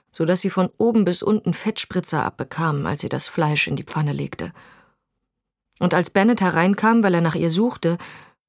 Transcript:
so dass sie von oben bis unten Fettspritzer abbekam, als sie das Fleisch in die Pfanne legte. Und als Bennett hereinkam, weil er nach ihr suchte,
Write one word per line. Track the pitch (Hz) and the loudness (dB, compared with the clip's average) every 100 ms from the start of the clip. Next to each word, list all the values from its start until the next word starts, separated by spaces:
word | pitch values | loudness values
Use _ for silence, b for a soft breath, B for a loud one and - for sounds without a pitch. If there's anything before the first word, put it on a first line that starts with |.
| _ | _
so | - | -2
dass | 165 180 | 0 0
sie | 196 | 0
von | 185 180 - | 0 0 2
oben | 226 226 | 2 4
bis | 175 175 | 2 0
unten | - 214 - | 0 0 0
Fettspritzer | - 214 220 - 180 - 156 | -2 -4 -4 -4 -4 -4 -2
abbekam, | - - 139 - 160 143 143 | -4 -6 -8 -4 -2 -2 -2
als | 147 | -4
sie | - | -4
das | 160 - | -6 -4
Fleisch | - 151 147 - | -2 0 0 -2
in | 139 | -4
die | |
Pfanne | - 156 147 | -6 -4 -2
legte. | 143 139 - 180 b b b b b _ _ _ _ _ _ _ - | -2 -6 -8 -12 b b b b b _ _ _ _ _ _ _ -4
Und | 175 | 0
als | 175 170 | 0 2
Bennett | 196 214 240 | 2 4 4
hereinkam, | 185 160 180 202 220 233 | 2 2 2 2 2 4
weil | 202 | 4
er | 170 | 2
nach | 165 | 2
ihr | 156 165 | 0 0
suchte, | 165 240 - 170 175 B B B _ | 2 0 0 -2 -2 B B B _